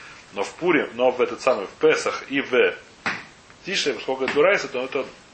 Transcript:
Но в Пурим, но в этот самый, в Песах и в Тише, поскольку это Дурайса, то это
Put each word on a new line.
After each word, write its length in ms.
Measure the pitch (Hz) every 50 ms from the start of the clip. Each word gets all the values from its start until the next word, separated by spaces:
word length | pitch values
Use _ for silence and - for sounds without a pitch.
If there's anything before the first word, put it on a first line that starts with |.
| - - - - - - 95
Но 100 | 98 98
в 100 | - -
Пурим, 360 | - 156 185 165 135 104 - 113
но 180 | 117 127 127 120
в 80 | 123
этот 200 | 120 - 117 107 -
самый, 240 | 135 123 107 98
в 40 | 87 -
Песах 500 | - - 156 147 - - - - - - -
и 120 | 131 139
в 340 | 123 - 123 123 104 90 - - - - - - - - - - - - - - - - - - -
Тише, 300 | 175 196 180 - 147 120
поскольку 300 | 104 - - 131 131 135
это 100 | 123 -
Дурайса, 320 | 143 156 190 202 170 -
то 160 | 127 - 123 127
это 240 | 127 - 139 131 - - - - -